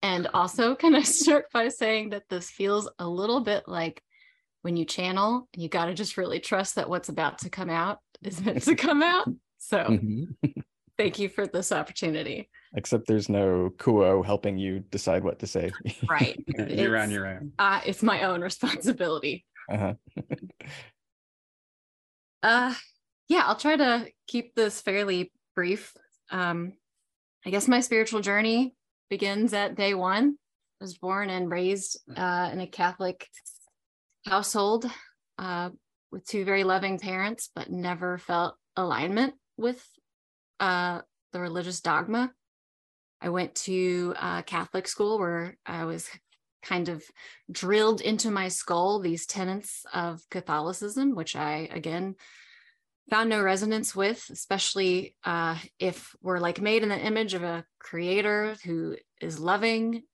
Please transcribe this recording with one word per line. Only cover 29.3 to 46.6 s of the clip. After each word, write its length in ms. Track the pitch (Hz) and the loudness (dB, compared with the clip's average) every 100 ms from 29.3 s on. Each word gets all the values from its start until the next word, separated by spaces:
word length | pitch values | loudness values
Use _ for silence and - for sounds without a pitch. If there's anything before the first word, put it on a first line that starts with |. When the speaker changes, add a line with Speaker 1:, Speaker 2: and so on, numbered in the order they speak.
| 202 226 | 2 2
Speaker 1:
at 220 | 202 202 - | 2 -2 0
day 180 | 202 196 | 0 2
one. 420 | 180 196 285 294 _ _ _ _ | 2 4 4 2 _ _ _ _
I 40 | |
was 140 | 196 180 | -16 -10
born 320 | 180 190 202 | -4 -2 -2
and 220 | 185 180 | -2 -2
raised, 480 | 175 180 196 190 - - 127 | 0 0 0 -4 -10 -10 -4
uh, 340 | 185 180 180 | -2 0 0
in 60 | 175 | -4
a 80 | 180 | -8
Catholic 600 | - 180 180 185 185 - - - - _ _ _ _ _ _ - | 0 0 0 -4 -4 -12 -20 -20 -20 _ _ _ _ _ _ 0
household, 640 | 196 202 220 202 226 240 - - _ _ - | 0 2 2 4 2 0 -8 -18 _ _ -12
uh, 320 | 185 175 180 - _ _ _ | -6 -4 -6 -10 _ _ _
with 140 | 190 - | -16 -6
two 200 | 208 190 | -4 0
very 180 | 196 | 2
loving 360 | 190 190 190 185 | 4 2 2 -4
parents, 500 | 196 185 196 226 - | -4 -2 -2 -4 -10
but 160 | - - | -10 -8
never 480 | 180 180 175 180 180 | -6 -4 -4 -4 -6
felt 380 | - 175 175 - _ - | -2 0 0 -4 _ -4
alignment 580 | 185 147 160 202 262 - _ - | -2 -2 -2 0 0 -2 _ -4
with, 260 | 226 247 - _ _ _ _ _ _ _ | -4 -4 -12 _ _ _ _ _ _ _
uh, 420 | 196 180 175 175 - _ _ | 0 2 0 -4 -10 _ _
the 60 | 180 | -6
religious 420 | 180 165 175 175 | -4 -4 -6 -4
dogma. 500 | 175 156 175 226 254 _ _ _ _ _ _ _ _ _ | 0 0 2 0 -2 _ _ _ _ _ _ _ _ _
I 80 | 175 | -4
went 260 | 175 180 - | -2 -4 -6
to, 580 | - 185 185 180 175 - | -4 0 2 0 -2 -4
uh, 220 | 180 175 | -4 -4
Catholic 440 | 165 175 175 190 185 | -4 -6 -4 -6 -6
school 300 | - 208 214 | -2 0 0
where 400 | 180 170 170 - - | 0 -2 -6 -12 -10
I 200 | 170 165 | -6 -6
was 240 | 165 - - _ _ _ _ | -6 -10 -16 _ _ _ _